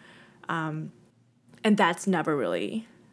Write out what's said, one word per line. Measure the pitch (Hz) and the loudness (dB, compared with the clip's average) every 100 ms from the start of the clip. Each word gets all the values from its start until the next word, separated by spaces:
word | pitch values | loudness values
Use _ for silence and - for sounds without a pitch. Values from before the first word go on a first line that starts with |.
| - - - - - | -20 -20 -20 -18 -8
Um, | 165 160 156 156 - _ _ _ _ _ - | -4 -4 -6 -10 -16 _ _ _ _ _ -2
and | 220 208 | 2 4
that's | 180 175 196 | 4 2 0
never | 175 160 147 | 0 0 -2
really | 90 87 101 226 - - _ | 0 -2 -4 -8 -12 -20 _